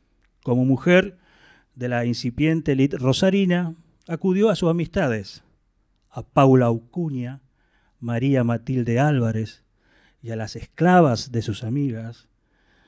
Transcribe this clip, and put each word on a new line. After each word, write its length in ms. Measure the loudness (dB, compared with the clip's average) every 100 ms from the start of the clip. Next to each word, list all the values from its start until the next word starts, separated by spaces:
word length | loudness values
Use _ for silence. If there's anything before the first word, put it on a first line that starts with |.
| _ _ _ _
Como 220 | -4 0 2
mujer 540 | 0 4 4 2 -4 _ _ _ _ _ -10
de 140 | -4
la 180 | -2 -2
incipiente 680 | -4 -6 -2 0 0 0
élite 240 | 2 0 0
rosarina, 760 | 0 2 2 2 2 0 -2 -8 _ _ -12
acudió 420 | -6 -2 2 2
a 60 | 2
sus 140 | 0
amistades, 720 | 0 -2 -2 -2 -2 -6 -16 _ _ _ _ _ _ _
a 140 | -16
Paula 480 | -4 2 6 6 4
Ucuña, 680 | 0 -6 -8 -8 -8 -10 -12 _ _ _ _ _ _
María 440 | -6 -2 0 2 2
Matilde 540 | -2 -4 -4 0 0
Álvarez, 640 | 2 2 0 -2 -6 -10 _ _ _ _ _ _
y 80 | -10
a 60 | -8
las 200 | -8 -10
esclavas 760 | -14 -2 4 6 4 2 -4
de 100 | -6
sus 220 | -6 -6 -6
amigas, 640 | -4 -4 -6 -10 -16 _ _ _ _ _ _